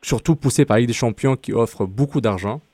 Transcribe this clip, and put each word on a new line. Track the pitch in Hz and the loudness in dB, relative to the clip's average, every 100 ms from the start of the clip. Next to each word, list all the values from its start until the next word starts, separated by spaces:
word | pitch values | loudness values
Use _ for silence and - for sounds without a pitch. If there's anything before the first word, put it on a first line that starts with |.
surtout | - 117 - 160 | -4 -2 0 0
poussé | 139 - 139 | 2 2 4
par | 110 | 4
la | |
Ligue | 120 | 2
des | |
Champions | 117 120 104 135 131 | 0 -2 0 -2 -2
qui | - | -2
offre | 113 113 - 95 | 0 0 -2 -4
beaucoup | 101 139 147 | -2 -2 0
d'argent | 110 95 101 131 - | -2 -2 -4 -8 -12